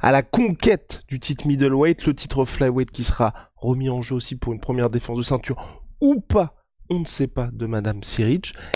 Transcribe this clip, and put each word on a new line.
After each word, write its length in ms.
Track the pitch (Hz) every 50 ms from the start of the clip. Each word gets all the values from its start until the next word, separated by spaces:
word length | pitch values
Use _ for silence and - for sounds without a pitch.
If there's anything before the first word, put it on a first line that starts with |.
à 100 | - 120
la 120 | - 277 277
conquête 800 | - - 233 247 220 170 - - 233 208 170 - - - - - -
du 120 | 135 127
titre 260 | - - 147 - -
middleweight, 600 | 147 143 135 139 135 135 135 147 165 170 - - 156
le 80 | 139
titre 300 | - - - - 135 131
flyweight 440 | 127 - - 139 127 123 131 127 -
qui 140 | - - 120
sera 320 | - - - 120 107 107 - - _ _
remis 360 | - - 127 127 131 131 135
en 100 | 123 123
jeu 140 | 117 - 131
aussi 200 | 123 - - 131
pour 180 | 127 - 120 117
une 60 | 110
première 300 | - - 127 123 120 120
défense 300 | 107 120 - - 117 120
de 40 | 120
ceinture 600 | - 135 120 - - 127 - - - - - - - - -
ou 180 | 294 277 294 240
pas, 360 | - - - 208 175 151 - _ _ _ _ _ - -
on 120 | 180 175
ne 40 | 165
sait 220 | - - - 139 127
pas, 240 | - 135 123 120 113
de 140 | 110 117 110
Madame 340 | 113 107 104 107 107 101
Sirich. 520 | 95 - - - 110 110 139 185 - - - - - - -